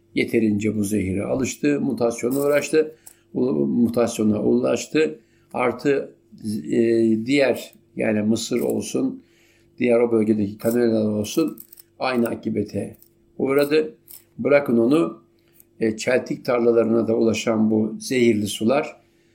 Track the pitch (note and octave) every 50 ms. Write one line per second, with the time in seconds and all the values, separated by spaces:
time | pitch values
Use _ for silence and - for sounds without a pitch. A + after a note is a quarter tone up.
0 | _ _ - C#3+ B2 - - A#2 A2 G#2+ G2+ G2+ G#2+ A2 G#2+ G#2+ G#2 F#2+ G#2+ G#2
1 | F#2 F#2+ F#2 G2 G#2 A#2+ B2+ C3 B2+ G#2+ - - - D3 C#3+ C#3+ - C#3 A#2 A2
2 | A#2+ A#2 A#2 - A#2 A#2+ C3 C#3 C#3+ C#3+ D3 C#3+ C#3 - - D#3 D#3 D#3 - _
3 | _ - - _ _ _ - - B2 B2+ D3+ C#3+ C#3+ C3+ C3 A#2+ A#2+ A2+ - B2
4 | A#2 A2+ A#2 - A2 G#2+ G#2 G#2 A#2+ A#2+ A#2+ A#2+ B2+ C3 - - - - - D3+
5 | D#3+ D3+ D#3 - _ _ _ _ _ _ - B2 B2 B2 A#2 - - C#3+ C#3 -
6 | - - - _ _ _ - - - G#2+ G#2 - - - - A#2+ A#2 A2+ A#2 A#2
7 | A2+ A2+ A2 A2 A2 B2 C#3 C#3+ C3+ B2 A2+ - - - _ _ _ _ - -
8 | A#2+ A2+ G#2+ G#2+ G#2 G#2+ A2+ A2 - - B2+ A#2+ - B2 A2+ A2 G#2 - - B2+
9 | C3+ C3 - - - _ _ _ _ _ _ _ _ _ _ - B2 A#2+ A#2 A#2
10 | B2 A#2 A2+ A2 G#2+ G#2+ A2 G#2+ G#2 G2+ G#2+ - - A#2 A#2 A#2+ A#2+ A2+ A2 A2
11 | G#2+ G#2+ G#2+ G#2 G#2 - - E3 D#3+ - - - - _ - - - _ _ -
12 | C#3 C3 B2+ A#2+ A#2 A2+ - A2 - A2 A2 G#2+ G2+ - - G2+ G#2 G#2+ - _
13 | - _ _ _ _ _ _ - - C3 C3+ C#3+ C#3+ C#3+ D3+ D#3 D3+ - - _
14 | _ _ - - _ _ _ - A2+ B2+ C#3+ C#3+ C#3+ - A#2+ A#2 A2+ B2+ C#3+ E3
15 | E3+ E3 - - _ _ _ _ _ _ _ _ - _ _ - A2+ A2 G#2+ -
16 | - B2 B2+ A#2+ A2+ - - - - - B2 A#2+ A#2 A#2+ A#2 A#2 A2+ A2+ A2+ A2+
17 | A2 A2 A2+ A#2+ A#2 A2+ A2 - - A#2+ A2+ A2 A2 A2 A2 G#2+ A2 G#2+ - -
18 | - - C3 B2+ A#2+ A#2 A2 G#2 G#2 F#2+ - - A2 A2+ C3+ D3 D#3 - - -
19 | _ _ _ _ _ _ _